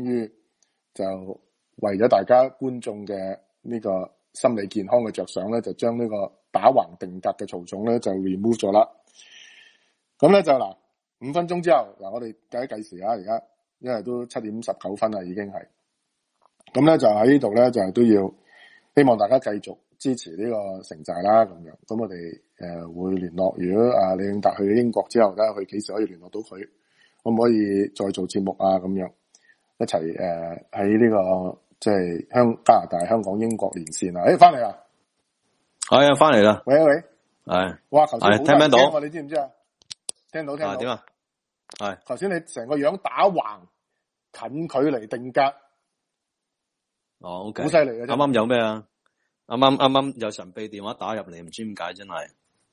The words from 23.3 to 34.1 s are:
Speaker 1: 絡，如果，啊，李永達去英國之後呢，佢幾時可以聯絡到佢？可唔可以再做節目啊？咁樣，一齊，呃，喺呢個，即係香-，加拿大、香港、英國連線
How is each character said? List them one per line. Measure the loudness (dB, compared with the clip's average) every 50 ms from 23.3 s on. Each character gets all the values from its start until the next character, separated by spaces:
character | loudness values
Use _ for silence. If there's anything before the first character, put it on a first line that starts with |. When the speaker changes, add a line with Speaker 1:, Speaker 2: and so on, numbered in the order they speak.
| -4
Speaker 1:
絡， | -2 -2 -2 -2 -2
如 | -4 -2 2 2 2
果， | 4
啊， | 4 2 2 2 0
李 | -2 -2
永 | -4 -4 0
達 | 0 -2 0
去 | 0 0 2 2
英 | 2 2 2 0
國 | -2 -4 0
之 | 2 2 2
後 | 2 2
呢， | 0 -2 -2 -2
佢 | -6 -10
幾 | -10 -10 -12
時 | -10 -8 -6
可 | -6
以 | -6
聯 | -6 -6 -14
絡 | -20 -14
到 | -14 -14
佢？ | -14 -12 -16 -18 -18 -18 _ _ _ _ _ _ _ _ _ _ _
可 | -2
唔 | 0
可 | 2 2 2
以 | 4 2 2 0 0 0 0 -2 -4
再 | -6 -6 -6
做 | -4 -6 -8 -6
節 | -4 -4 -4
目 | -4 -4 -2
啊？ | 0 0 0 0
咁 | -2 -4 -6
樣， | -6 -6 -8 -12 _ _ _ _ _ _ _ _ _ _ _ _ _
一 | -6
齊， | -4 -4 -4 -4 -6 -6 -6
呃， | -6 -6 -6 -6 -8 -10 -12 -14 -16 _ -8
喺 | -4 0 2 4 4 4
呢 | 4
個， | 4 2 2 0 0 -2 -2 -6 -8 -12 _ _ _ _
即 | -2 0
係 | 0 0 0 -2 -6 -8 -10 -4 0
香-， | 2 2 2 0 2 _
加 | 4 4 6
拿 | 4
大、 | 0 -4 -4 0
香 | 0 0 -2 -2
港、 | -4 -4 -4
英 | -2 -2 -2
國 | -2 -4 -6 -6
連 | -8 -10
線 | -12 -8 -6 -6 -6